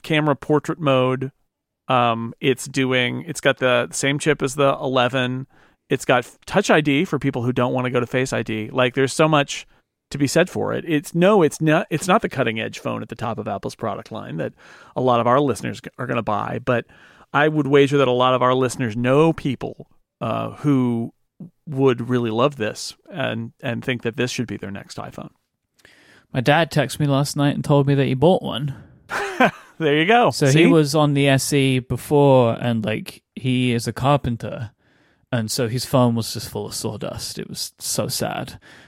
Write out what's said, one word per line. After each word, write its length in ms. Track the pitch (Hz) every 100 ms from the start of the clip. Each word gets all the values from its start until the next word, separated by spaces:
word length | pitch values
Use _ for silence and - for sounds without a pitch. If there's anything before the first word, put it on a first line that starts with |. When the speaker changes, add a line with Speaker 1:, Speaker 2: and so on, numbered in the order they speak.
Speaker 1:
camera 340 | - 156 151 135
portrait 420 | - 151 - 160
mode. 540 | 147 131 127 127 135 _ _ _ _ _ -
Um, 460 | 127 120 113 117 -
it's 260 | 147 123 139
doing, 580 | 135 131 127 123 123 165
it's 140 | 143
got 180 | 143 131
the 300 | 127 123 120
same 260 | - 139 147
chip 240 | 156 139
as 120 | 143
the 160 | 147 139 139
eleven. 640 | 143 131 123 131 127 127 135 _ _ _ -
It's 160 | 135
got 240 | - 127 - - -
Touch 220 | 190 208
I 120 | 175
D 240 | 147 139
for 140 | 190 143
people 260 | 139 131
who 80 | 120
don't 200 | 123 123
wanna 180 | 127 123
go 100 | 123
to 60 | 120
Face 260 | 127 131
I 100 | 117
D. 260 | 113 110 107
Like, 240 | 131 127
there's 180 | 131 135
so 160 | - 156
much 380 | 151 143 - - _ _ _ -
to 80 | 139
be 80 | 139
said 240 | 160 180
for 220 | 107 104
it. 120 | 120 165
It's, 280 | 151 -
no, 280 | 165 185 214
it's 180 | 147 -
not, 260 | 156 160 220
it's 180 | 151 185
not 140 | 208
the 60 | 180
cutting 320 | 139 123 110
edge 180 | 110 -
phone 240 | 117 113
at 60 | 110
the 60 |
top 240 | 113 117 107
of 100 | 107
Apple's 260 | 98 104
product 380 | - 110 101 -
line 240 | 110 123 160
that 160 | 123 - - - -
a 60 | -
lot 200 | 127 120
of 60 | 117
our 140 | 131
listeners 400 | 143 107 123 104
g-, 100 | - -
are 80 | 123
gonna 160 | 123
buy, 380 | 110 104 110 120
but 220 | 123 120 - - - _ _
I 160 | 143 156
would 200 | 151 135
wager 300 | 143 139 143
that 100 | 131
a 40 |
lot 220 | 123 127
of 80 | 127
our 120 | 127
listeners 420 | 127 127 - 120 113
know 360 | 123 139 165
people, 560 | 160 147 117 117 - - _ _ -
uh, 300 | 113 113 113
who 600 | 107 147 135 123 117 117 _ _ - - _ -
would 420 | 135 135 120 120
really 220 | 123 117
love 260 | 110 143 139
this 380 | 107 - - - -
and, 400 | 180 120 117 113 -
and 240 | 127 117
think 180 | 135 120
that 140 | 117 110
this 140 | 123
should 160 | - 117
be 80 | 101
their 140 | 98
next 260 | 98 - -
iPhone. 340 | 104 - - _ _ _ _ _ _ _ _ _ _
Speaker 2:
My 80 | 135
dad 320 | 117 151 160
texted 280 | 156 127 -
me 60 | 147
last 300 | 135 143 147
night 180 | 143
and 80 | -
told 240 | - 143 139
me 80 |
that 120 | 139 127
he 80 |
bought 280 | 131 160 190
one. 320 | - 110 143 131 - _ -
Speaker 1:
<laughs> 440 | - 403 359 202 - - -
There 160 | 156
you 120 | 151 170
go. 240 | 233 202
Speaker 2:
So 160 | - 143
Speaker 1:
See? 140 | 147
Speaker 2:
he 60 | 262
was 280 | 165 143
on 180 | 156 147
the 160 | 139 139
S 240 | 135 -
E 280 | 143 135 131
before, 760 | - 123 - 147 143 131 117 113
and, 240 | 120 113
like, 400 | 110 110 - - _
he 400 | - 127 127 123
is 120 | 117 117
a 60 |
carpenter, 800 | - 143 143 127 117 107 - 110 _ _ _ _ _ -
and 200 | 120 110
so 180 | - 117
his 160 | 123
phone 300 | - 131 123
was 180 | 117 110
just 160 | 110 -
full 160 | 107
of 80 | 107
sawdust. 640 | - 110 104 - 107 - -
It 80 | -
was 280 | - - -
so 300 | - - 107
sad. 500 | - 113 - - - - -